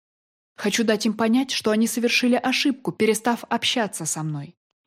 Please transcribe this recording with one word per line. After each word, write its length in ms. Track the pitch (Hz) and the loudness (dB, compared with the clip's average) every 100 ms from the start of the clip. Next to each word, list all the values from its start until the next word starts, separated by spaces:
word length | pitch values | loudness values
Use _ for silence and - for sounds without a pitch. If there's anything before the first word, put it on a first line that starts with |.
| _ _ _ _ _ - | _ _ _ _ _ -6
"Хочу 280 | 208 214 | -2 0
дать 220 | 220 214 220 | 2 2 0
им 80 | |
понять, 380 | 214 226 247 269 | 0 2 2 0
что 200 | - 220 | -2 0
они 160 | 214 226 | 2 2
совершили 480 | 247 233 - 247 240 | 0 0 2 2 2
ошибку, 560 | - 254 294 247 - | 0 0 0 0 -4
перестав 520 | - 214 220 247 233 - | 0 2 2 0 -2 -2
общаться 560 | 233 - 247 208 - 160 | -2 -2 -2 -2 -4 -6
со 180 | 156 | -4
мной, 320 | 156 147 143 - _ _ | -4 -6 -10 -18 _ _